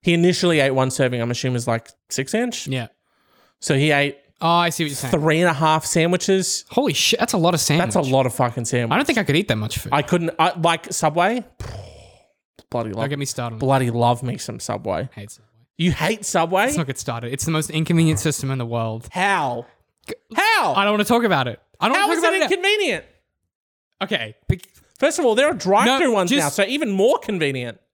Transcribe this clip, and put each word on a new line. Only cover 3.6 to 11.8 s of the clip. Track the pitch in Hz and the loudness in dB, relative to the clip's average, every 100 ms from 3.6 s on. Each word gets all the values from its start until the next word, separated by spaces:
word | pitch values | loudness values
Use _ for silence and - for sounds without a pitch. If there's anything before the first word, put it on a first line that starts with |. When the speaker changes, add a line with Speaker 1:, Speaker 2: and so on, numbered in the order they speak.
| - | -2
Speaker 1:
he | 135 151 | 2 4
ate | 143 143 - _ _ | 2 0 -4 _ _
Speaker 2:
Oh, | 165 | 2
I | 170 175 | 2 2
see | 165 | -2
what | 156 | -6
you're | |
saying. | 135 127 | -6 -2
Speaker 1:
three | 147 156 156 | 0 2 4
and | 175 | 2
a | |
half | 143 156 160 | 2 2 2
sandwiches. | - 175 170 180 - 190 180 - - | 2 0 2 0 2 0 0 -6 -2
Speaker 2:
Holy | - 277 | 0 0
shit, | 143 - 226 | 0 0 0
that's | 240 | 0
a | 202 | 2
lot | 165 | 2
of | 175 | 2
sandwich. | - 151 190 | 2 2 2
Speaker 1:
That's | 202 139 | 0 2
a | |
lot | 131 | 2
of | 127 | 2
fucking | 117 123 120 | 0 -2 -2
sandwich. | 113 123 117 | -2 -2 0
Speaker 2:
I | 170 | 0
don't | |
think | 285 233 | 2 0
I | |
could | 156 147 | 2 0
eat | 202 | 0
that | 110 | -2
much | 107 - | -2 -6
food. | - | -2
Speaker 1:
I | 143 | -2
couldn't, | 147 175 165 - | 2 0 0 2
I, | 170 180 | 0 2
like, | 165 165 - | 0 0 -4
Subway? | - 156 160 185 247 - _ | -2 0 2 0 0 -6 _
<sighs> | - - | -14 -14